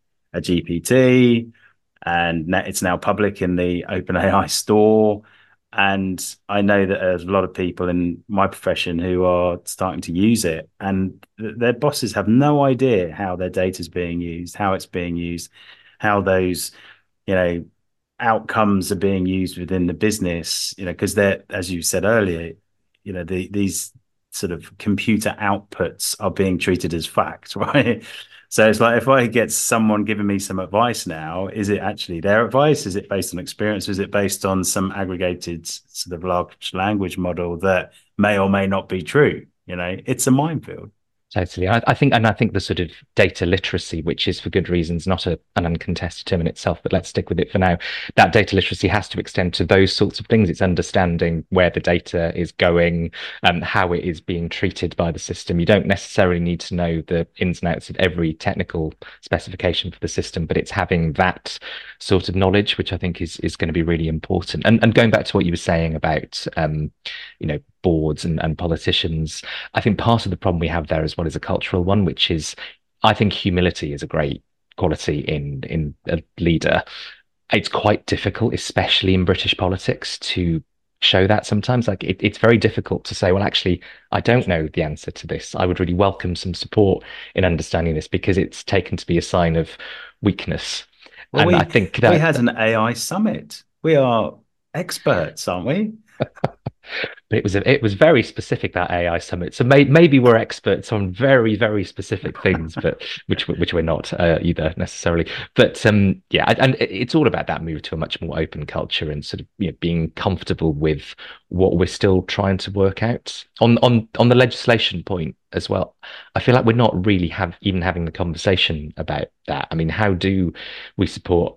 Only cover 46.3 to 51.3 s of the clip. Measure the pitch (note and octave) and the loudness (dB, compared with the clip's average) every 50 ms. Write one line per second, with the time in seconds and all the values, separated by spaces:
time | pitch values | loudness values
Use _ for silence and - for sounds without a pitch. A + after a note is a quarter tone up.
46.3 | - E2+ E2 D#2+ - - - - E2 - - - - - - - - - F2+ - | -2 0 0 -2 -4 -2 -2 -2 -2 -2 -2 -2 -2 -2 -2 -4 -4 -6 -4 -2
47.3 | - E2 F2 - - G2 F#2 F#2 F2 E2+ - - - - - - - - G#2+ F2 | -2 -2 -2 0 0 2 2 2 2 0 -2 -6 -10 -10 -12 0 4 4 6 6
48.3 | E2 A2 G2 - - F#2+ F2+ - - - - F#2+ F2+ G#2 G2 - - F#2+ G2 - | 6 4 2 4 2 0 0 0 -2 -2 0 0 0 0 -2 -4 -6 -8 -8 -6
49.3 | - - F#2 F2 - - F2 E2 G2+ F#2+ G2 F#2+ - - G#2+ F#2+ - - - - | -2 -2 -2 -2 -2 -2 2 4 6 6 6 4 4 2 0 0 -2 -4 -4 2
50.3 | - A2+ G#2+ F2 D#2+ - G2 F#2+ F2 D#2+ E2+ - - G#2 F#2 F2 E2+ E2 F2 E2+ | 2 4 4 4 2 2 0 0 2 0 -2 0 0 2 2 2 2 0 0 0